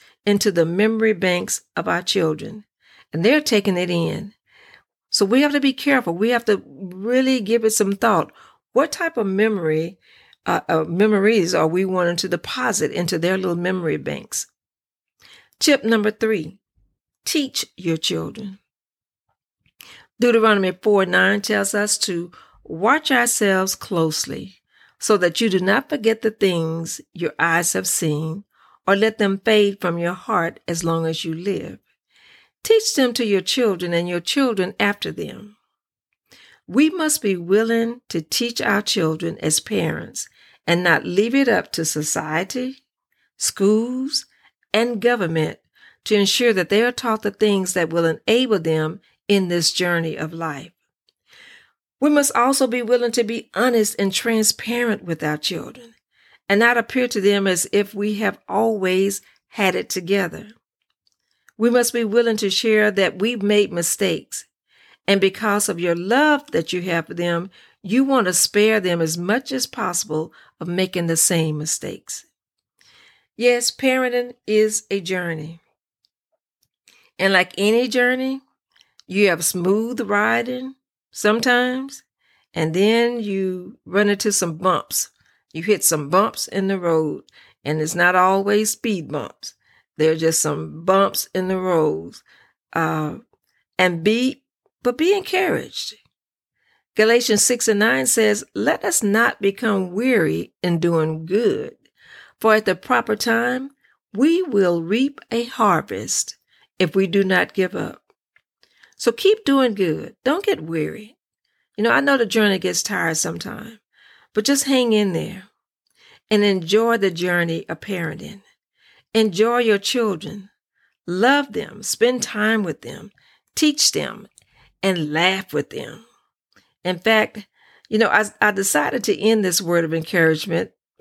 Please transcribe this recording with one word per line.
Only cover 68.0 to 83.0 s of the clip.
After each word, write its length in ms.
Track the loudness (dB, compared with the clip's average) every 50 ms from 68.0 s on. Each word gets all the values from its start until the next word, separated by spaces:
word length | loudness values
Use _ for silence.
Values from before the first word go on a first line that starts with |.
| 2
want 220 | 4 2 2 2
to 80 | 2 2
spare 440 | 0 0 2 2 4 4 4 4 2
them 220 | 0 0 0 0
as 160 | 0 -2 -2
much 340 | -4 -2 -2 -2 -2 -2 -4
as 160 | -6 -4 -6
possible 680 | -6 -6 -6 -6 -4 -4 -4 -6 -4 -4 -4 -6 -6 _ -20 -20 _ _ -12
of 80 | -8 -4
making 380 | -2 -2 -2 -2 -2 -4 -2
the 100 | 0 0
same 400 | 0 2 2 2 0 0 0 -2
mistakes. 720 | -4 -4 -6 -6 -6 -6 -10 -12 -12 _ -14 -14 -14 -16 _ _ _ _ _ _ _ _ _ _ _ _ _ _ _ _ _ _ _ _ _ _ 2
Yes, 320 | 2 4 4 4 0 -4
parenting 640 | -4 0 0 2 2 2 0 0 0 -2 -4 -4 -8 _ -4
is 380 | 0 2 4 4 2 0 -4 -6 -4
a 100 | -4 -4
journey. 600 | -4 -4 -4 -4 -4 -4 -6 -8 -8 -12 -14 -18 _ _ _ _ _ _ _ _ _ _ _ _ _ _ _ _ _ _ _ _ _ _ _ _ _ _ _ _ _ _ _ -2
And 140 | 0 2
like 200 | 2 2 0 0 -2 -2
any 300 | 0 2 2 2 0 0
journey, 520 | 0 0 2 2 0 -2 -2 -4 -6 -6 _ _ _ _ _ _ _ _ _ _ _ _ -14
you 220 | -6 0 2 4 4
have 160 | 2 0 -2
smooth 560 | -4 -4 -2 0 0 2 0 0 -4 -4 -6
riding 720 | -4 0 0 0 2 2 0 0 -2 -4 -6 -8 -8 -10 -14 _ _ _ _ _ _ _
sometimes, 920 | -10 -2 0 2 2 2 2 2 2 2 2 0 -2 -4 -8 -10 -14 -18 _ _ _ _ _ _ _ _ _ _ -4
and 200 | -4 -2 -2 2
then 460 | 2 4 4 4 4